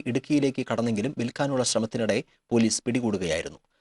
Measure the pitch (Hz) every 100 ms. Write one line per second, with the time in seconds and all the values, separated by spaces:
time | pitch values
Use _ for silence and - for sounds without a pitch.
0 | 131 127 - 147 135 127 123 113 117 104
1 | 127 135 120 - 139 131 117 110 110 117
2 | 107 107 - _ - 117 110 - 123 123
3 | 117 98 87 80 - - _ _